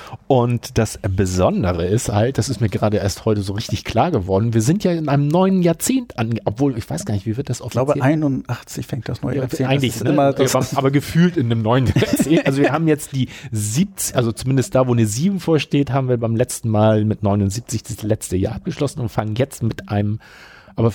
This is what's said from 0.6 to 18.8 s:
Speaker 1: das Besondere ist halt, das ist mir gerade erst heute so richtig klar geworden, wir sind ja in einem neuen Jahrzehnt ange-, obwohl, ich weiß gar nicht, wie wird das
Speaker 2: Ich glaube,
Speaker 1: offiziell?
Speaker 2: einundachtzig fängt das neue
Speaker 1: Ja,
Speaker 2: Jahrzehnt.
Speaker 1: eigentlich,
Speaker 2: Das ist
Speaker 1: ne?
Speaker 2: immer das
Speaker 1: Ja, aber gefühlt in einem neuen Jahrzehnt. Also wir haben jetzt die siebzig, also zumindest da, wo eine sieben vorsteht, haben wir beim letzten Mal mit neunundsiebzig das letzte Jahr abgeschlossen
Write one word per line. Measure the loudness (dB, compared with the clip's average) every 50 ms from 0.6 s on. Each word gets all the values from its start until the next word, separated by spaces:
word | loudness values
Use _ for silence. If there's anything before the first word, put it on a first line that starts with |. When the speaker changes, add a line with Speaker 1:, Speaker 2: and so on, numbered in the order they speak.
| -4 -2 0 0
Speaker 1:
das | 0 0 -2 -6 -4
Besondere | -2 0 0 0 0 2 2 2 2 2 2 0 0 0 0 0
ist | 0 0 0 0 0
halt, | 0 2 0 0 0 -2
das | -2 -2
ist | -2 -2
mir | -2 -2
gerade | -2 0 0 0 0
erst | 0 -2 -2 -4 -2 -2
heute | 0 0 0 -2
so | -4 -6
richtig | -6 -6 -6 -6 -6 -6
klar | -4 0 0 0 2
geworden, | 0 -2 0 0 0 0 2 2 2
wir | 2 2
sind | 2 0 2 2
ja | 0 0
in | 0 0 0
einem | 0 2 2
neuen | 2 2 2 2 4 2 2
Jahrzehnt | 2 2 0 0 0 0 0 -2 -2 -4 -6
ange-, | -4 -2 -2 -2 -2 -2
obwohl, | -4 -2 0 0 0 0
ich | -2 -6 -6
weiß | -8 -6 -4
gar | -4 -4
nicht, | -4 -2
wie | -4 -4
wird | -4 -4 -6
das | -6 -8
Speaker 2:
Ich | -6 -4
glaube, | -2 -2 0 0
Speaker 1:
offiziell? | 0 2 2 2 2
Speaker 2:
einundachtzig | 2 2 0 0 -2 -4 -8 -10 -10 -10 -14 -12 -10 -8
fängt | -8 -8 -8 -6
das | -8 -8 -6
neue | -6 -4 -4
Speaker 1:
Ja, | -4
Speaker 2:
Jahrzehnt. | -4 -4 -2 -2 0 0
Speaker 1:
eigentlich, | 0 2 0 0 -2
Speaker 2:
Das | -2
ist | 0
Speaker 1:
ne? | 0 2
Speaker 2:
immer | 4 4 2 2
das | 2 2 2 2
Speaker 1:
Ja, | 0 0 0 -2
aber | 0 0 2
gefühlt | 2 0 0 0 2 4 4 4 2
in | 0 0 0
einem | 0 0
neuen | 2 2 4 4 4
Jahrzehnt. | 4 2 2 2 2 2 0 2 4 2 2 2
Also | 2 2 2
wir | 2 2
haben | 2 2 2
jetzt | 2 2 0 -2 -4 -2
die | -2 -2 -2 -6 -12 -10 -6
siebzig, | -4 -4 -2 0 0 0 0 0 -2 -8 -6 -4 0
also | 0 0 0
zumindest | -2 -4 -2 0 0 0 0 2 2
da, | 2 2
wo | 4 4
eine | 2 2
sieben | 2 0 0 0 0 0 -2
vorsteht, | 0 2 0 0 0 0 0 0 0 0
haben | 0 -2 0 0
wir | 0
beim | 0 0 0 0
letzten | 0 0 -2 -4 -6 -2 0
Mal | 4 4 6 6 6 4 2
mit | 0 0 0
neunundsiebzig | 0 0 2 2 0 0 -2 -4 -8 -6 -8 -8 -6
das | -8 -10 -6
letzte | -2 -2 -2 -2 -2 -4 -2
Jahr | -2 -2 -2 -4
abgeschlossen | -6 -8 -8 -4 -4